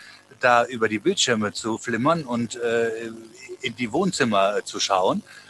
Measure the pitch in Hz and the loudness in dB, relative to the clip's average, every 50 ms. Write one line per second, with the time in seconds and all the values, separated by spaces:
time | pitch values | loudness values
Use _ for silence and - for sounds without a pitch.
0 | - - - - _ _ - - 131 123 120 120 117 120 131 113 113 107 107 101 | -20 -20 -20 -20 _ _ -6 0 4 6 6 6 4 2 0 -2 0 0 0 0
1 | - 175 202 - - 127 117 107 107 101 - - - 110 113 - - 123 117 113 | 0 0 0 2 2 2 2 2 0 -2 -4 -4 -4 -4 -6 -4 -4 -4 -4 0
2 | 127 151 170 165 143 120 120 117 117 110 - 120 120 117 117 117 117 113 110 113 | 2 2 0 0 -2 -4 -4 -4 -4 -4 -6 -4 -2 0 2 2 0 0 -2 -6
3 | 117 113 113 113 - - - - - - 370 - - - - - - 208 - 165 | -8 -10 -12 -14 -16 -20 -20 -20 -16 -16 -12 -8 -8 -8 -6 -4 -4 -2 0 0
4 | 196 180 - - 131 117 104 98 98 101 104 95 - - - 98 - - 95 92 | 0 0 0 0 2 2 4 4 2 2 2 -2 -4 -6 -6 -6 -2 0 2 2
5 | 92 113 196 202 - - - - - | 2 2 0 0 -4 -10 -18 -20 -20